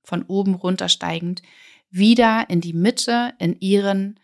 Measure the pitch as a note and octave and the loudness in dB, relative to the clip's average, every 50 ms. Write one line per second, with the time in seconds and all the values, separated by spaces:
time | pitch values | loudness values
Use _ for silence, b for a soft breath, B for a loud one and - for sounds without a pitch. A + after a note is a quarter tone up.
0 | _ - F3+ F3 - - F#3+ G3 G3 G3 F#3+ F3+ - F#3 F#3+ F#3 F#3+ F3 - - | _ -8 -6 -6 -6 -4 -4 -2 0 0 -2 -2 -2 -4 -4 -2 -2 -2 -2 -2
1 | - E3+ E3 E3 E3+ F3 F3+ - b b b b b b b b b _ F#3 F3+ | -2 -6 -6 -6 -6 -6 -8 -8 b b b b b b b b b _ -2 2
2 | G3+ A3 A#3+ B3 A#3 A3+ A3 A3+ - - F3 E3+ E3+ E3+ E3 E3 F3+ A3 B3 - | 4 6 6 6 6 4 2 0 -2 -2 -2 -2 -2 -2 -2 0 0 0 0 0
3 | - - A#3 A#3+ A#3+ A#3+ - - F3 E3+ - - F#3+ F#3+ G3 G3+ G3 G3 G3 G3 | -2 -2 -2 -2 -2 -4 -6 -4 -4 -4 -4 -2 0 2 2 2 2 2 0 0
4 | G3 G3 G#3 - | -2 -4 -8 -12